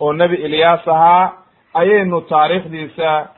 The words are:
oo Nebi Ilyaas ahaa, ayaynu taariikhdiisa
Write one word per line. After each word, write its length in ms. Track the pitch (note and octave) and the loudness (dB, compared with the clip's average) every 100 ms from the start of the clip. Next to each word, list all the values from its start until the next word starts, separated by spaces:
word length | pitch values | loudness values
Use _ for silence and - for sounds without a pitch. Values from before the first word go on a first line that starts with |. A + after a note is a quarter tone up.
oo 120 | D3 | -4
Nebi 240 | D#3 F3 F3 | 0 0 -2
Ilyaas 520 | D3 D3+ E3 E3 E3+ | -4 0 2 2 0
ahaa, 440 | D#3+ E3+ F3+ F#3 - _ _ _ | 2 4 4 2 -4 _ _ _
ayaynu 460 | E3 F3+ G#3 F#3 F3 | -2 0 2 0 -4
taariikhdiisa 1040 | E3 D#3 D#3 F#3 E3 D#3+ D3 - D#3+ D3+ - | -2 0 0 -2 -6 -12 -12 -6 -4 -4 -6